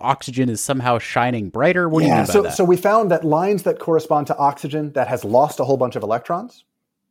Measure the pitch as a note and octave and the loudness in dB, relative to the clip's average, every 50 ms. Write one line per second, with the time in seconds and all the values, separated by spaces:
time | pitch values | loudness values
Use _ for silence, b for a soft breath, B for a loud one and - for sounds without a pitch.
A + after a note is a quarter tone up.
0 | - B2+ C3+ - - C3+ A#2+ C3 C3 B2 A2 - - - C3+ C3+ B2 B2+ A#2+ G#2+ | -2 -2 -2 -2 -4 -8 -2 -2 -2 -2 -2 -4 -4 -4 -4 -2 0 0 0 0
1 | - - - B2+ A#2+ B2+ B2 A2+ G2+ F2 - A2 C#3+ F3 F3+ F3+ F3 E3 D#3 D#3+ | -2 -2 -2 0 0 0 -2 -4 -6 -6 -4 0 0 2 2 2 0 0 2 2
2 | D#3 - - D#3 - - - G3+ - - - - F#3 F3 F3+ F3 - G3+ G#3+ A3+ | 2 4 2 2 0 2 2 2 2 2 0 0 2 2 2 2 4 2 4 4
3 | A3 F3+ E3+ D#3+ E3 D3+ D3 D#3+ F#3 G3+ G#3 F3 - F3 D#3 - - F3 D#3+ D#3 | 4 2 0 0 2 0 0 0 2 0 -2 0 0 -2 -4 -2 -2 0 0 0
4 | D#3 - D#3 D3 C#3 - - - C#3+ C#3+ C#3+ - - C3+ D3 D#3 D3+ D3 - C#3 | 2 2 0 0 0 -2 -2 2 2 0 0 -2 -10 -6 -4 -4 -6 -4 -2 -2
5 | B2 B2+ C3 A#2 - G2+ A2+ B2+ D3 D3 - - B2+ C3+ C#3 B2 B2+ A#2+ - A#2 | -2 0 -2 -4 -2 2 4 4 4 2 0 -4 0 0 2 0 0 -2 -4 -6
6 | G#2 G#2 A2+ A#2+ - - E3+ F#3 A#3+ B3 _ _ _ _ _ _ _ _ _ _ | -4 -2 -4 -4 -2 -4 -6 -6 -6 -12 _ _ _ _ _ _ _ _ _ _
7 | _ _ | _ _